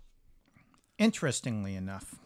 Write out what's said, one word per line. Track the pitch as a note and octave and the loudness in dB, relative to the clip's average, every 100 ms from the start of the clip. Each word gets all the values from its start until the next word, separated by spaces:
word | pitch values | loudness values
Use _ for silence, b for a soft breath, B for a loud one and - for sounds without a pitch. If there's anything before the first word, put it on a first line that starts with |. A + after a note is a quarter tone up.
| - _ - - _ - _ _ _ - | -20 _ -20 -20 _ -20 _ _ _ 4
interestingly | A3 - D3+ - C3 G#2+ G2 | 4 4 0 0 -2 -2 -2
enough, | F#2+ F#2+ F#2+ F2+ - | -4 -6 -8 -12 -18